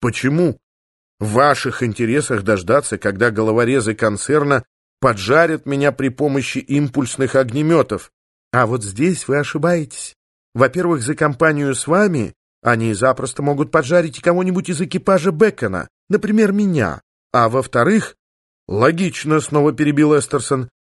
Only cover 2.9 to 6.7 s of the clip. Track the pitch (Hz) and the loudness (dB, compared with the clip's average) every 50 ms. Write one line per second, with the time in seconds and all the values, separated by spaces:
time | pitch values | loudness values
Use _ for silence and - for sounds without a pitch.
2.9 | - 98 - 104 98 95 113 120 107 101 110 110 110 113 120 117 131 139 113 104 | -8 -4 -4 -4 -2 2 0 0 2 0 0 0 2 2 2 2 2 0 0 -2
3.9 | 110 104 - 110 104 101 - - 139 151 147 143 139 127 123 _ _ _ _ _ | -4 -2 -2 -2 -2 -2 -4 0 0 0 2 2 0 0 -2 _ _ _ _ _
4.9 | _ _ - 131 120 101 95 98 131 156 170 170 160 147 - 139 139 139 139 147 | _ _ 0 0 0 0 0 2 4 4 4 2 0 -4 -4 -4 -4 0 0 0
5.9 | 131 - 135 135 127 - 156 147 139 139 127 - - - - _ | 0 0 -4 -4 -2 -2 -2 0 0 -2 -4 -4 -6 -8 -6 _